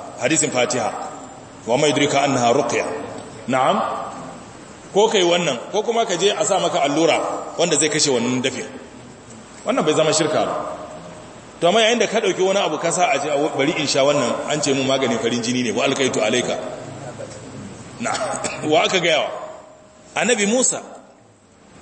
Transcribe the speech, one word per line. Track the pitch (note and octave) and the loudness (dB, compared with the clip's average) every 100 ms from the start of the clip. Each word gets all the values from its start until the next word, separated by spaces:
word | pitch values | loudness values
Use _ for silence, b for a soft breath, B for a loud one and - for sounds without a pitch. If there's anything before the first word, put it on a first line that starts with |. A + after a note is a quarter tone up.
| - - | -12 -4
hadisin | C3 D#3 C#3+ | 0 2 2
Fatiha. | B2+ A#2+ B2+ G#2 - - - - - - - A2 | 2 0 0 -2 -4 -10 -12 -16 -18 -18 -10 0
"Wa | B2+ | 2
ma | D3+ | 4
yudrika | C#3 C#3 C#3 | 4 2 2
annaha | C#3+ B2+ A#2+ | 2 4 4
ruqya." | B2+ - A2 - - - - - - - | 4 2 -2 -2 -6 -8 -12 -14 -12 -2
Na'am? | B2+ C#3+ G#3 - - - - - - - - - - - | 2 2 2 -2 -6 -8 -12 -14 -16 -18 -18 -18 -18 -2
Ko | F#3+ G#3+ | 2 4
kai | A3 | 4
wannan, | F3 F3 E3 A#2+ - | 4 4 2 -2 -2
ko | G3 | -2
kuma | G#3+ A#3 G3 | 0 0 0
ka | F3 | 2
je | G3 | 2
a | - - | 2 2
sa | F#3 | 2
maka | E3+ F3 | 2 2
allura | C#3+ D3+ E3 A#2+ - - - - | 2 4 4 4 0 -4 -6 -2
wanda | E3+ D3+ | 2 2
zai | D#3 | 2
kashe | D3+ C#3+ | 2 2
wannan | B2 A#2+ B2+ | 2 0 0
dafi. | C3 A2+ - - - - - - - - - - G3+ | -2 -4 -8 -12 -16 -18 -20 -20 -20 -20 -20 -8 -4
Wannan | A3+ D#3 | 0 2
bai | |
zama | D3 D#3 | 2 4
shirka | D3 D3+ B2+ G2+ | 2 2 2 0
ba. | - - - - - - - - - - - | -2 -6 -10 -12 -14 -16 -18 -18 -20 -20 0
To | E3 | 2
amma | A3 | 4
yayin | A3 A#3 | 4 4
da | G3+ | 2
ka | G#3+ | 2
ɗauki | G#3 F3 | 0 2
wani | F#3 G3 | 2 2
abu | F3+ D3+ | 0 0
ka | E3+ | 0
sa | E3+ E3+ | 2 2
a | C#3 | 2
ji, | D3 | 0
"A, | C#3+ D3+ C#3+ | 0 0 2
bari | C#3+ E3 | 0 0
in | C#3 | 0
sha | C#3+ | 4
wannan, | C#3 C#3+ A#2+ A2+ - | 4 4 2 -2 -2
an | D3 | -2
ce | C#3 | 0
mun | C3+ C3 | 2 2
maganin | C3+ B2 A#2 | 2 2 0
farin | A#2 A#2+ | 0 0
jini | A#2 B2+ | 0 0
ne, | A#2+ | 0
wa | G#2 | 0
alkaitu | C#3 C3+ C3 A#2+ | 0 2 0 2
alaika." | G#2+ B2 A2 - - - - - B2 - - - - G#2 - - - - | 2 2 0 -4 -6 -10 -12 -12 -12 -12 -12 -14 -16 -14 -14 -16 -16 -8
Na, | A2+ G#2+ - - | -6 -4 -4 -6
<laughs> | - - D3+ | -6 -6 2
wa | D#3 | 4
aka | G3+ F#3+ | 4 2
gaya | E3 D3 | 2 2
wa? | G#2 - - - - - - - - - | 0 -6 -10 -14 -20 -20 -20 -20 -8 -2
Annabi | G3 A3+ G3+ | 2 2 2
Musa. | B3 - B2 G2 - - - - _ _ - - - | 2 2 -2 -8 -18 -20 -20 -20 _ _ -20 -20 -20